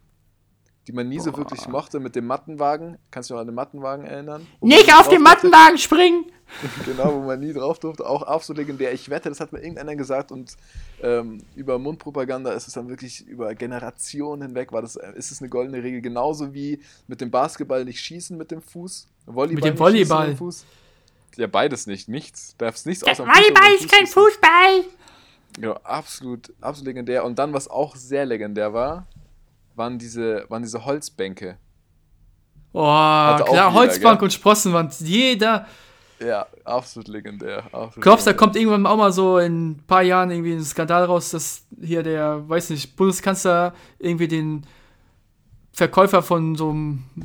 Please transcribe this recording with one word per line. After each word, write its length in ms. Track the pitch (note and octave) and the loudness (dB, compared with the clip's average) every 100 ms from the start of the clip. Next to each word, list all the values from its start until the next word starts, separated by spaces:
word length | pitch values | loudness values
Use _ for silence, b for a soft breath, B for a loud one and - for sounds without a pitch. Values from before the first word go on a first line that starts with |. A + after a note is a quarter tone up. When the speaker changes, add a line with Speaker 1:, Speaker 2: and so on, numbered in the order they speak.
| _ _ _ _ _ _ _ _ - | _ _ _ _ _ _ _ _ -14
Speaker 1:
die 40 | |
man 160 | A#2+ A#2+ | -10 -8
nie 120 | D3 | -8
so 120 | E3 | -8
Speaker 2:
Boah. 80 | C#3+ | -8
Speaker 1:
wirklich 280 | C#3 C#3 - | -10 -12 -10
mochte 300 | C3 D#3 D3 | -10 -8 -10
mit 140 | B2+ A#2+ | -10 -10
dem 100 | A#2 | -8
Mattenwagen. 720 | C#3 - D3+ C#3+ D3+ E3+ E3+ _ | -8 -10 -6 -4 -4 -8 -20 _
Kannst 180 | C3 B2 | -18 -14
du 40 | |
dich 40 | A#2+ | -12
noch 40 | |
an 60 | A#2 | -10
den 80 | A#2 | -10
Mattenwagen 500 | C#3 C#3+ C3+ C#3 D3 | -12 -12 -12 -12 -14
erinnern? 400 | C#3 D3 D3+ - _ | -16 -14 -16 -18 _
Wo 80 | A3 | 8
Speaker 2:
Nicht 200 | D4+ G#4 | 10 12
Speaker 1:
man 100 | D#4 | 10
Speaker 2:
auf 80 | - | 10
den 160 | F4 | 8
Speaker 1:
drauf 80 | D4+ F4+ | 8 8
durfte? 120 | F4+ | 10
Speaker 2:
Mattenwagen 300 | E4+ D#4+ D#4+ | 12 10 8
springen! 480 | - D#4+ F4+ F4 E4 | 2 4 4 2 -4
Speaker 1:
<laughs> 20 | - _ B C#3 C#3 C3+ | -16 _ B -12 -10 -8
Genau, 300 | B2+ C#3+ C#3+ | -2 -2 -2
wo 60 | C3+ | -4
man 140 | C3 | -8
nie 140 | D3 | -8
drauf 260 | C#3+ C3+ E3 | -6 -6 -6
durfte. 260 | D#3+ D3 - | -8 -8 -6
Auch 140 | C#3 | -4
absolut 380 | - D#3+ - D3+ | -4 -6 -6 -10
legendär. 340 | D3 C3+ C3 | -10 -6 -6
Ich 160 | C3 - | -6 -8
wette, 200 | D#3 D#3+ | -10 -10
das 100 | C#3+ | -12
hat 120 | D#3 | -14
mir 100 | - | -14
irgendeiner 340 | D#3 D3 D3 D3 | -16 -14 -12 -10
gesagt 360 | C3 C3+ C#3 | -6 -6 -8
und, 240 | C3 B2+ - b b b - | -14 -20 -20 b b b -8
ähm, 380 | A#2+ A#2+ A#2 A2 - - | -4 -4 -4 -14 -20 -14
über 240 | C3+ B2+ | -8 -6
Mundpropaganda 720 | C#3 D#3 D3+ C#3+ C3 C3 C3 | -6 -12 -12 -8 -8 -8 -8
ist 160 | A2 - | -10 -12
es 80 | C3 | -16
dann 120 | A#2+ | -16
wirklich 380 | C3 B2+ - - | -16 -18 -20 -20
über 300 | A#2+ A2 A2 | -12 -12 -10
Generationen 880 | A#2+ B2 A#2 - - D3 D3 D3 | -10 -10 -12 -14 -14 -10 -10 -10
hinweg, 280 | C#3 B2 B2+ | -10 -10 -8
war 120 | A#2 | -8
das, 120 | A2+ - | -10 -12
äh, 160 | F#2 G2+ | -18 -16
ist 160 | - | -16
es 100 | - | -14
eine 80 | C3 | -10
goldene 320 | B2 B2+ C3 | -8 -6 -8
Regel. 200 | B2 B2+ | -10 -10
Genauso 520 | A#2+ A#2+ C#3 D3+ C#3+ | -8 -4 -4 -4 -10
wie 260 | C#3 C#3+ D3 b b - | -10 -10 -10 b b -18
mit 120 | A#2+ | -14
dem 120 | A#2+ | -4
Basketball 520 | B2 D#3 - C#3 C3 | -2 -2 -6 -6 -6
nicht 160 | B2+ A#2+ | -6 -12
schießen 380 | - E3+ F3 E3+ | -16 -16 -16 -16
mit 140 | D#3+ | -14
dem 100 | D#3+ | -16
Fuß, 460 | - F3 F3+ - - _ - | -16 -18 -16 -18 -20 _ -12
Volleyball 300 | A#2+ D3+ D#3 | -4 -4 0
Speaker 2:
Mit 80 | |
dem 80 | D3+ | -2
Speaker 1:
nicht 60 | D3 | 4
schießen 0 | |
Speaker 2:
Volleyball. 480 | E3+ A3 E3 D#3 D3+ | 4 4 4 0 -2
Speaker 1:
mit 80 | C#3 | -6
dem 20 | |
Fuß. 280 | F3 - - _ _ _ _ _ _ - | -10 -14 -20 _ _ _ _ _ _ -8
Ja, 100 | A2 | -2
beides 400 | F#2+ C#3+ B2 - | 0 0 -4 -10
nicht. 220 | G2 - | -12 -12
Nichts. 460 | B2+ - - - - | -12 -14 -20 -20 -10
Darfst 260 | A#2 - D3+ | -8 -8 -10
nichts 180 | F3+ | -8
Speaker 2:
Der 100 | - | -10
Speaker 1:
außer 100 | - | -8
dem 80 | - | 0
Fuß 60 | E4 | 4
Speaker 2:
Volleyball 240 | G#4 G4+ | 6 6
Speaker 1:
oder 140 | G4+ G4 | 6 4
dem 60 | D#4+ | 4
Speaker 2:
ist 60 | |
kein 140 | G4+ F#4+ | 2 4
Speaker 1:
Fuß 180 | - G#4 | 4 4
schießen. 160 | G#4+ | 6
Speaker 2:
Fußball! 440 | D#4+ F4 F#4 F#4+ F4+ - b b b b _ - | 4 6 6 4 -2 -10 b b b b _ -10
Speaker 1:
Genau, 140 | A2 - | -8 -8
absolut, 680 | - C#3 D3+ - C3 A#2+ - _ | -8 -8 -10 -16 -14 -14 -16 _
absolut 240 | A#2 D3 C3+ | -12 -10 -12
legendär. 400 | B2+ A#2+ B2 A#2+ | -10 -6 -4 -4
Und 140 | A#2+ | -4
dann, 140 | D3 | -4
was 140 | D3 - | -4 -6
auch 280 | B2 D3+ C3 | -6 -6 -8
sehr 320 | B2+ C#3 C#3 | -8 -6 -4
legendär 440 | A2 G#2 G#2 G#2+ | -6 -6 -6 -4
war, 360 | A2+ C3 E3+ F#3 - - _ _ _ _ - | -4 -6 -8 -14 -20 -20 _ _ _ _ -10
waren 240 | A#2 B2 | -10 -10
diese, 460 | A#2 A#2 A2+ G#2+ - | -12 -8 -6 -6 -8
waren 140 | A2+ | -10
diese 220 | A#2 A2+ B2 | -10 -10 -6
Holzbänke. 720 | D3 - - F#2+ F#2 F2+ F#2 _ _ _ _ _ _ _ _ _ _ _ | -8 -8 -10 -10 -10 -16 -16 _ _ _ _ _ _ _ _ _ _ _
Speaker 2:
Boah, 580 | - D3+ D3+ D#3 D#3 D3+ | -2 2 4 4 4 4
Speaker 1:
Hatte 100 | D3 - | 4 4
auch 80 | |
Speaker 2:
klar, 160 | F3 F#3+ | 4 4
Speaker 1:
jeder, 40 | F#3 | 6
Speaker 2:
Holzbank 400 | B3 - A3+ G3+ | 4 4 4 4
Speaker 1:
gell? 60 | G3 | 2
Speaker 2:
und 60 | |
Sprossenwand, 680 | - G3+ G#3 F#3+ E3+ D#3+ - | 0 2 2 2 -2 -2 -8
jeder. 680 | D#3+ G3+ C4 A3+ A3 G#3+ b b b b b - | -2 0 2 2 0 -2 b b b b b -10
Speaker 1:
Ja, 260 | A#2 G#2 - - | -6 -6 -6 -14
absolut 440 | - B2 B2 A#2 G#2+ | -8 -8 -8 -16 -16
legendär, 540 | G#2+ G#2 G#2 G#2 G2+ A#2 | -14 -14 -14 -12 -12 -12
absolut 280 | A#2+ A2+ A#2 | -14 -14 0
Speaker 2:
Glaubst 240 | F3+ A3+ - | 4 6 4
du, 40 | |
da 20 | |
Speaker 1:
legendär. 40 | G3 | 4
Speaker 2:
kommt 200 | G#3+ G3+ | 2 2
irgendwann 300 | A3 G#3 G3 | 0 2 2
auch 120 | A3 | 4
mal 140 | G3+ | 2
so 260 | F3+ F#3+ F#3 | 2 2 2
in 340 | F3 E3 E3 | 2 -2 -6
ein 120 | D3 - | -8 0
paar 160 | F#3 | 2
Jahren 300 | F3+ F3+ F3+ | 4 2 0
irgendwie 220 | F3 E3+ | -2 -4
ein 100 | E3 | -6
Skandal 420 | D3+ - D#3+ F3 F3 | -6 -6 0 0 2
raus, 260 | F3 E3 | 0 -2
dass 320 | E3 - - _ - | -8 -10 -12 _ -16
hier 220 | E3 E3+ | -6 -4
der, 440 | D#3+ D#3 D3+ D3+ D3+ | -4 -4 -4 -6 -4
weiß 220 | E3 E3+ | -4 -4
nicht, 240 | D3+ - - | -8 -8 0
Bundeskanzler 800 | F#3+ F#3 G3 F#3+ F#3 F3 F3 F3 b - | 0 0 -4 -2 0 0 0 -6 b -8
irgendwie 280 | F3 E3+ E3 | -6 -2 -2
den 380 | D#3+ D#3 D3+ D3 b b b b b _ _ _ _ _ | -2 -4 -8 -12 b b b b b _ _ _ _ _
Verkäufer 480 | - E3 F#3+ F#3+ G3 | -4 0 2 4 2
von 320 | F3+ F3 D#3+ D#3 | 0 -2 -2 -4
so 140 | D#3 | -4
einem, 340 | D3+ D3+ C#3+ C3 - | -4 -6 -8 -12 -18